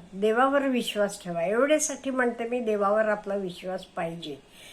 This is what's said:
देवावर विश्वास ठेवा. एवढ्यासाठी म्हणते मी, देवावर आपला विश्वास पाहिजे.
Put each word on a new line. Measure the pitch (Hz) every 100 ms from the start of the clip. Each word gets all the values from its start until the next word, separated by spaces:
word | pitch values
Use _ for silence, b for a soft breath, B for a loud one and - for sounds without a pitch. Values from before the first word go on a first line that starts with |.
| -
देवावर | 190 214 226 269 277
विश्वास | 269 247 - 208 202 -
ठेवा. | 180 170
एवढ्यासाठी | 170 226 285 302 294 269 269
म्हणते | 262 240 233 233
मी, | 247
देवावर | 220 208 196 214 214
आपला | 208 202
विश्वास | 202 185 175 185 185
पाहिजे. | - - 170 170 156 135 B B B